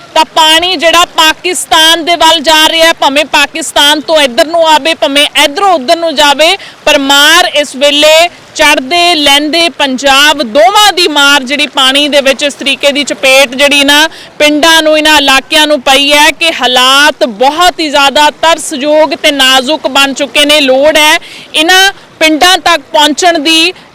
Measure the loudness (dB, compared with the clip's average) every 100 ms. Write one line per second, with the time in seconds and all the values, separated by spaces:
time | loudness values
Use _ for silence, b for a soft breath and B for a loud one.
0 | B -2 -2 0 0 0 -2 -2 0 0
1 | 0 0 -2 -2 -4 -6 -2 0 2 0
2 | -2 0 2 2 0 2 2 2 0 0
3 | -2 -2 -2 -2 -2 -4 -6 -2 0 0
4 | 0 0 0 0 -2 0 2 0 0 -2
5 | -2 -2 -2 0 -2 0 0 0 0 -2
6 | -2 0 0 2 0 -2 B B -2 0
7 | 0 2 2 2 0 -2 -4 -2 0 2
8 | 2 2 0 B B -2 0 0 -2 0
9 | 0 0 0 0 0 -2 -2 -2 -4 -2
10 | 0 0 0 0 -2 0 2 2 2 0
11 | -2 0 0 0 -2 -4 -4 -2 -2 0
12 | 0 0 0 0 -4 -4 -6 -2 -2 -2
13 | -4 -4 0 2 0 0 0 2 2 0
14 | 0 B B -2 0 2 2 2 2 0
15 | 2 0 2 0 0 -2 0 0 0 0
16 | 2 2 0 0 -4 -2 -2 0 2 2
17 | 2 0 -4 0 -2 0 0 0 -2 0
18 | 0 2 0 0 0 -2 -4 -6 0 2
19 | 2 0 -2 0 0 0 0 -2 -2 -2
20 | -2 -2 -4 -2 0 0 0 2 2 2
21 | 2 0 B B B -4 0 2 0 -2
22 | B -4 -2 2 0 0 0 -2 -2 0
23 | 0 0 0 0 0 0 0 -4 B